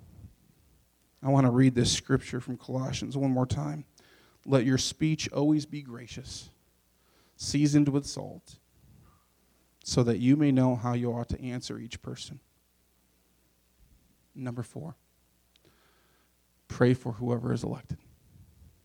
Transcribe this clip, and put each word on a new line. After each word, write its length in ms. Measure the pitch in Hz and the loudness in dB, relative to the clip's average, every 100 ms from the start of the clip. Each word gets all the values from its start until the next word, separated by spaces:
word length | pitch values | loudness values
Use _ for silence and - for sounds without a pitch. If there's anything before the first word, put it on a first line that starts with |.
| - - - _ _ _ _ _ _ _ _ _ | -20 -20 -20 _ _ _ _ _ _ _ _ _
I 80 | 135 | 2
wanna 220 | 135 131 | 4 6
read 240 | 120 131 | 6 6
this 180 | 127 117 | 6 2
scripture 480 | - - 131 - 123 | 0 0 -2 -2 -8
from 160 | 120 120 | -8 -10
Colossians 640 | - 127 131 131 - 139 | -8 -6 -6 -6 -6 -2
one 140 | 135 | 0
more 140 | 127 127 | 0 0
time. 380 | - 147 151 143 _ _ _ _ _ - | -2 -6 -8 -12 _ _ _ _ _ 0
"Let 200 | 135 120 | 2 2
your 100 | 131 | 0
speech 500 | - - 156 156 - | -2 -2 -2 -2 -4
always 340 | - 147 151 | 0 2 2
be 160 | 139 147 | -2 -10
gracious, 680 | 135 117 120 - - - - _ _ _ _ _ _ _ _ | -12 -16 -14 -14 -14 -14 -16 _ _ _ _ _ _ _ _
seasoned 540 | - - 143 147 147 143 | -12 -4 2 4 6 4
with 180 | 139 139 | 2 -2
salt, 520 | - - 170 - - _ _ _ - _ _ _ _ _ _ _ _ | -8 -12 -14 -20 -20 _ _ _ -20 _ _ _ _ _ _ _ _
so 200 | - - | -4 0
that 160 | 120 107 | 2 4
you 180 | 123 147 | 4 4
may 160 | 147 | 4
know 240 | 131 127 123 | 4 4 2
how 160 | 123 | -2
you 180 | 120 120 | -2 -2
ought 200 | 117 120 | -4 -6
to 100 | - | -6
answer 380 | 127 123 - 117 | -8 -10 -10 -10
each 240 | 117 - | -12 -14
person." 380 | - 127 - 143 _ _ _ _ _ _ _ _ _ _ _ _ _ _ _ _ _ _ _ | -12 -12 -14 -16 _ _ _ _ _ _ _ _ _ _ _ _ _ _ _ _ _ _ _
Number 280 | - 127 120 | -12 -8 -8
four, 340 | 113 - 151 - _ _ _ _ _ _ _ _ _ _ _ _ _ _ _ _ - | -10 -12 -14 -14 _ _ _ _ _ _ _ _ _ _ _ _ _ _ _ _ -10
pray 240 | - 123 | 2 4
for 200 | 127 127 | 4 -2
whoever 420 | 107 120 120 120 | -6 -4 -2 -2
is 100 | 123 | -4
elected. 320 | 120 - - - _ _ _ - - _ - _ | -4 -8 -10 -14 _ _ _ -20 -20 _ -20 _